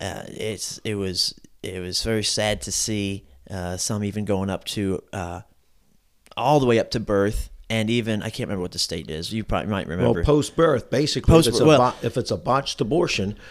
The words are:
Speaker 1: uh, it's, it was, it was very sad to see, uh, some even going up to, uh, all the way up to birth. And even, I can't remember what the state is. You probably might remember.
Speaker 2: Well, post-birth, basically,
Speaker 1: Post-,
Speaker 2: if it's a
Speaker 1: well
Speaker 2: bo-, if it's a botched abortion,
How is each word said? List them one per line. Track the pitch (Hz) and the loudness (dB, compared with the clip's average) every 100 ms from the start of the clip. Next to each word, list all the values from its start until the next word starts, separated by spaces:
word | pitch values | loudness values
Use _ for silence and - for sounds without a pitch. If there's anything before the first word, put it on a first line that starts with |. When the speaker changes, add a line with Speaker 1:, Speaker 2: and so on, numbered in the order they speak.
Speaker 1:
uh, | 101 - - | -8 -10 -12
it's, | - 110 98 - - | -8 -8 -6 -10 -10
it | 110 | -6
was, | 104 95 87 - - - _ | -4 -2 -2 -4 -6 -18 _
it | - 92 | -10 -8
was | 90 90 | -6 -4
very | 113 110 | -2 -2
sad | 104 - 107 104 | -2 0 -2 -2
to | - | -4
see, | - - 107 98 98 - - - | -4 -2 -2 -2 -4 -10 -20 -12
uh, | 98 90 90 | -8 -6 -4
some | - 107 | -4 -2
even | 104 101 | -4 -4
going | 101 98 98 | -2 0 0
up | 92 - | -4 -4
to, | - 98 95 - | -4 -2 -2 -4
uh, | 101 87 87 - _ _ _ _ _ _ _ - - | -8 -6 -8 -12 _ _ _ _ _ _ _ -14 -2
all | 120 151 | 2 4
the | 127 | 6
way | 117 | 4
up | - | 2
to | 123 | -2
birth. | 107 101 101 113 - - - | 0 2 2 0 -4 -10 -4
And | 113 110 | -2 2
even, | 120 110 107 | 2 0 -2
I | - | -4
can't | - 123 | -6 -4
remember | 95 | -4
what | 90 | -4
the | 87 | -4
state | - 85 - | -4 -4 -6
is. | 78 85 | -8 -6
You | 110 | -6
probably | 104 104 78 | -2 -2 0
might | 107 - | -2 -2
remember. | 87 117 101 | 0 2 2
Speaker 2:
Well, | |
post-birth, | 85 151 - - 165 131 - | 4 2 2 2 4 2 0
basically, | 123 147 139 - | 0 0 0 6
Speaker 1:
Post-, | 165 160 | 6 6
Speaker 2:
if | |
it's | 123 | 6
a | 151 | 6
Speaker 1:
well | 143 | 8
Speaker 2:
bo-, | 123 - 120 | 6 2 -4
if | 127 | -2
it's | 113 | -2
a | 101 | -2
botched | - 131 135 - | 0 0 0 -4
abortion, | 113 151 165 - 98 107 - | 0 0 0 0 -2 -4 -12